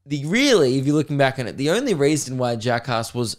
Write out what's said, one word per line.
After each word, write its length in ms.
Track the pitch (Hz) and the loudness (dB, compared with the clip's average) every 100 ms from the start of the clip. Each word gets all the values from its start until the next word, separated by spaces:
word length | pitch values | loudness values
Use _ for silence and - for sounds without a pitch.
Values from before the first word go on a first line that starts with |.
| 139 | -6
the, 180 | 143 147 | -4 -2
really, 520 | 220 285 208 131 135 | 0 4 4 4 2
if 80 | 135 | 2
you're 80 | 151 | 0
looking 220 | 147 143 | 0 2
back 200 | 135 127 | 2 0
on 80 | 113 | -6
it, 100 | 78 | -4
the 140 | 143 | -2
only 240 | 208 269 | 0 0
reason 440 | 165 143 151 - 131 | 2 2 2 -2 -4
why 180 | 123 120 | -2 -2
Jackass 580 | 120 120 127 113 113 | -2 -2 -2 -4 -4
was, 220 | 120 113 | -4 -6